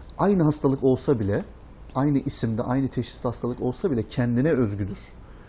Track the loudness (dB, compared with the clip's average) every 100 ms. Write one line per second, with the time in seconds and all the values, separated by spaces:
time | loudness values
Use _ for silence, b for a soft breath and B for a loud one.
0 | -14 0 2 4 4 4 2 2 4 4
1 | 2 2 2 -2 -4 -14 -20 -18 -6 0
2 | 2 2 0 0 0 -2 0 0 0 -2
3 | -4 -4 -4 -2 -4 -2 -4 -2 0 0
4 | -2 -2 2 2 4 2 2 0 -4 -6
5 | -12 -18 b b